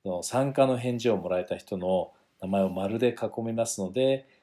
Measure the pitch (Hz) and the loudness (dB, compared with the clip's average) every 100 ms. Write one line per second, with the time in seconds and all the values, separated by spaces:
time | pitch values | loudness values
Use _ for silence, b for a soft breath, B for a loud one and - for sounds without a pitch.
0 | 95 87 - 120 139 139 135 123 123 120 | -6 -6 -2 0 2 4 4 4 -2 0
1 | 117 95 87 90 90 90 - 95 90 92 | 2 0 0 -2 -2 -8 -6 -4 0 0
2 | 82 b b _ 95 98 95 92 98 113 | -2 b b _ -2 2 2 0 -2 2
3 | 123 117 107 - 113 113 113 - 92 127 | 0 0 -6 -4 -4 -2 -2 -2 -4 0
4 | 131 135 b b | 2 0 b b